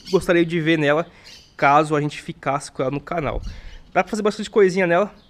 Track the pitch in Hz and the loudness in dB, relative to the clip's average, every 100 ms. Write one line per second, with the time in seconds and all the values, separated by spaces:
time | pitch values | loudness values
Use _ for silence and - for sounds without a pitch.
0 | - 180 - 170 165 170 156 160 143 151 | -2 0 2 2 2 0 0 2 2 0
1 | 170 - - - - - 143 147 151 151 | -2 -14 -20 -20 -20 0 4 4 4 -2
2 | 147 - - - 143 143 - - 131 139 | -2 -6 -14 -8 -4 -4 -6 -6 -4 -6
3 | - 175 131 - - - - - - 175 | -6 -6 -4 -6 -8 -14 -16 -20 -4 -2
4 | - 214 208 214 202 214 190 185 175 170 | -2 -2 -2 -4 -2 4 4 4 2 2
5 | 208 - | 0 -6